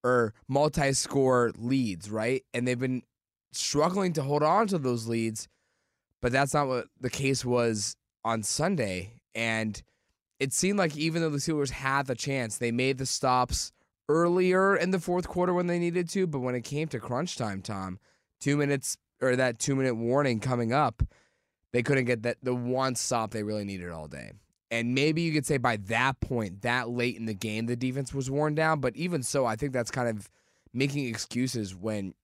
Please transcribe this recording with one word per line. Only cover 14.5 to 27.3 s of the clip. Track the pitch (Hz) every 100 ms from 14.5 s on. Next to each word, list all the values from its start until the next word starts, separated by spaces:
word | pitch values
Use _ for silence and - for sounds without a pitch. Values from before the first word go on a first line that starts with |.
| 185 196 196
in | 180
the | 190
fourth | 170 180 175
quarter | 180 180
when | 180 175
they | 175
needed | 175 175 170
to, | 202 185
but | 143
when | 123
it | 123 113
came | 143 156
to | 123
crunch | - 123 180 -
time, | 113 95
Tom, | 92 101 95 92 _ _ _ _
two | 143 143
minutes, | 143 139 - - _ _
or | 127 127
that | 127 117
two-minute | - 135 131 113
warning | 117 135 143 113
coming | 131 123 113
up, | 135 139 - - _ _ _ _ _ _
they | 123
couldn't | 120 139 123
get | 120
that, | 117 -
the | 127
one | 123 120 127 131 123
stop | - 120 110
they | 110
really | 104 107
needed | 101 95 87
all | 82 78
day. | 76 55 - _ _ _
And | 117 117 131
maybe | 151 160
you | 170
could | 151 139
say | 143
by | 120 107
that | 98 117 131 127
point, | - 123 107 98
that | 123 123 120
late | 120 123 95
in |
the | 113